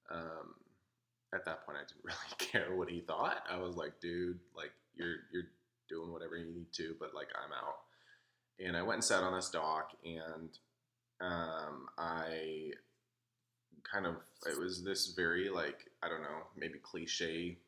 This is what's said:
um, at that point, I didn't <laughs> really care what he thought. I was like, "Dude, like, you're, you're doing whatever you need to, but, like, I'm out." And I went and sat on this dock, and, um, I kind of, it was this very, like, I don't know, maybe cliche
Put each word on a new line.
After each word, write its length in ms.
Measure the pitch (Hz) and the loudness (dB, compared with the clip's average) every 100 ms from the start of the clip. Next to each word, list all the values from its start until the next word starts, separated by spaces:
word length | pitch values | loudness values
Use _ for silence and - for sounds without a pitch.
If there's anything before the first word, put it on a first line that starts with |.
| - | -6
um, 440 | 85 82 80 - - - - _ _ _ _ _ | -6 -4 -6 -10 -14 -20 -20 _ _ _ _ _
at 100 | 95 85 | -2 0
that 180 | 80 - | -4 -4
point, 120 | 71 | -8
I 40 | |
didn't 220 | - - | -8 -12
<laughs> 0 | |
really 120 | - - - - | -8 -6 -6 -2
care 380 | - 113 87 92 | 2 4 4 2
what 140 | 90 | 2
he 100 | 85 | 0
thought. 440 | 80 82 143 - - | -2 2 4 2 0
I 60 | 90 | -2
was 180 | 92 87 | 0 -2
like, 240 | 76 - | -4 -4
"Dude, 380 | 87 87 90 90 - - | -2 0 0 -2 -8 -8
like, 160 | 76 - _ | -8 -8 _
you're, 220 | - 85 80 - | -4 -2 -2 -2
you're 160 | 87 87 - _ _ _ | -4 -4 -10 _ _ _
doing 240 | 82 85 | -6 -4
whatever 240 | 82 82 85 | -6 -4 -4
you 100 | 82 | -4
need 260 | 85 85 | -6 -6
to, 200 | - 80 82 | -4 -4 -4
but, 140 | 78 | -6
like, 140 | 85 73 | -6 -6
I'm 180 | - 71 | -6 -4
out." 240 | 71 64 71 - - - - _ _ _ _ | -4 -2 -4 -8 -20 -20 -20 _ _ _ _
And 160 | 92 87 | 2 4
I 60 | |
went 140 | 95 104 | 4 4
and 80 | |
sat 180 | 113 98 | 6 8
on 120 | 92 | 6
this 160 | 92 90 | 2 2
dock, 420 | 82 78 78 78 - | 2 4 2 0 -6
and, 460 | 82 82 80 80 80 - _ _ _ _ _ _ | -8 -6 -6 -8 -10 -14 _ _ _ _ _ _
um, 680 | 90 85 82 80 76 71 69 - | 0 2 2 0 -2 -6 -10 -2
I 760 | 82 82 80 80 80 78 78 - - _ _ _ _ _ _ _ _ - - | 0 0 0 0 -2 -2 -4 -8 -12 _ _ _ _ _ _ _ _ -16 -2
kind 160 | 104 90 | 2 2
of, 100 | 82 - - - | 0 -6 -6 -2
it 120 | 73 | 0
was 240 | 90 90 | 0 0
this 240 | 90 95 92 | 0 2 2
very, 340 | 87 85 87 98 | 4 6 6 4
like, 420 | 90 85 - - _ | 4 2 -2 -12 _
I 60 | 85 | 0
don't 140 | 82 | 0
know, 200 | 73 80 80 - | -2 -4 -6 -4
maybe 220 | 78 - | -4 -4
cliche 800 | - 90 82 - 85 82 87 90 | -8 -6 -2 0 2 2 -2 -4